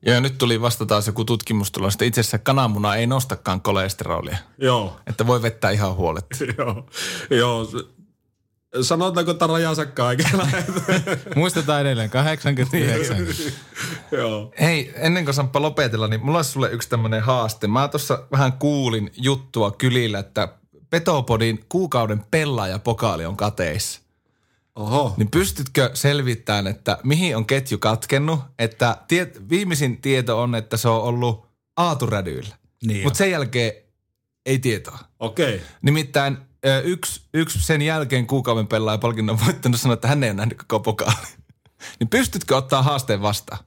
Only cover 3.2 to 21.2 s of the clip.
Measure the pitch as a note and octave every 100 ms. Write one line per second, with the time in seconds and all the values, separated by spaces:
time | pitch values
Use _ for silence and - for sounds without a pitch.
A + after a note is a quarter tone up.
3.2 | C3 G#2 - F#2 G2 G2 F#2+ - - E2
4.2 | - F#2 - _ C3+ A#2+ G2 E2+ - G#2+
5.2 | A2+ B2 A2+ A2+ G#2+ G#2 G2+ F#2 F2 E2
6.2 | F2 B2 C3+ A#2+ B2 G#2 C3 - - -
7.2 | - B2+ A#2+ A#2 A2 A#2+ - _ - _
8.2 | _ _ _ _ _ B2 B2+ E3 F#3 F3
9.2 | E3+ E3+ E3 E3 E3 D#3+ D3 C3 B2 B2+
10.2 | C3 F#3+ F3 F3+ E3+ F#3 - F#3+ G3 D#3+
11.2 | - D#3+ F3 F3 D3 D3 C#3 B2+ A2 B2+
12.2 | D3+ D#3 - C3+ B2+ - B2 A2+ - G2+
13.2 | F2 - D3+ C3+ - - - E3 - C#3+
14.2 | A#2 G#2+ A2+ - D#3 E3 C3 - D#3+ F3+
15.2 | D3+ C#3 C3+ C#3+ D3+ D3 C3+ A2 G#2+ A2
16.2 | B2+ E3 D#3 C3+ B2+ A#2 - A#2+ A2+ A2
17.2 | A2 B2+ A2 - G#2 A2+ C#3+ C#3+ - B2+
18.2 | C3 C3+ C3+ C3 D3 D3 B2+ A2+ G#2 -
19.2 | B2+ C3+ C3+ A#2 G#2 G2+ B2+ B2 A#2 G2+
20.2 | G2 - F#2+ - _ _ _ E3 E3 D#3